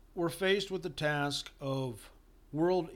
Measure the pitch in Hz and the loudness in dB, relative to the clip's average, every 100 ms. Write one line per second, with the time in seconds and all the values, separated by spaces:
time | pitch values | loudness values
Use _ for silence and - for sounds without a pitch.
0 | - - 170 - 190 202 196 190 165 139 | -10 -2 -2 2 2 2 2 -4 -6 -2
1 | 151 147 143 143 - - 139 135 131 110 | 0 2 0 -2 -6 -8 -4 -2 -4 -6
2 | - - - - - 143 175 185 170 | -14 -20 -20 -20 -6 0 4 2 0